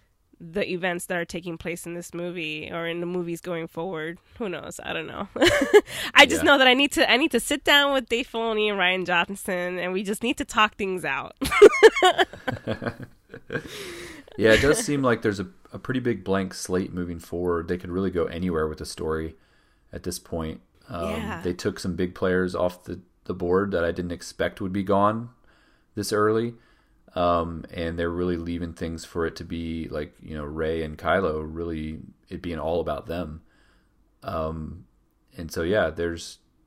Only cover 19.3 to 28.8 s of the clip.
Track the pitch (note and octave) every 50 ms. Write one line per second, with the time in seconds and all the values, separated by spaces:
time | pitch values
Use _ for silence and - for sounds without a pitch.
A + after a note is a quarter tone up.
19.3 | - - _ _ _ _ _ _ _ _ _ _ - F2+ - F2+ F2 - - -
20.3 | - E2 D#2+ D#2+ D#2+ - - _ _ _ _ - - F2 E2 E2 - - - -
21.3 | G2+ - F#2 F2+ F2+ - - G#2 F#2 - - F#2+ F2 E2 F2+ F2+ F2+ - - F#2
22.3 | F2+ F#2 F#2 F2+ F#2 - F2+ F2+ - - - - F#2 F2+ - _ _ _ _ -
23.3 | F#2 F2+ F#2 F2 F2+ F#2 G2+ G2 F#2+ E2+ E2+ E2+ E2+ F2+ F2+ F2 E2+ D#2+ - -
24.3 | - - E2 F2 - - G#2 F#2 F#2 G2+ F#2+ F#2+ G2+ G2 G2+ G#2 A2 A2+ A#2+ A#2+
25.3 | - _ _ _ _ _ _ _ _ _ _ _ _ G#2+ G2+ - A2+ G#2 G#2+ G#2+
26.3 | A2 A2 A#2 A#2+ A#2 - _ _ _ _ _ _ _ _ _ - _ F2 F2 E2+
27.3 | E2+ E2+ E2 E2+ E2+ D#2+ - - - F2 E2+ E2 E2+ E2+ E2+ E2+ E2+ F2 F2+ F2+
28.3 | F2+ E2 E2+ E2+ E2+ E2+ F2 E2 E2 -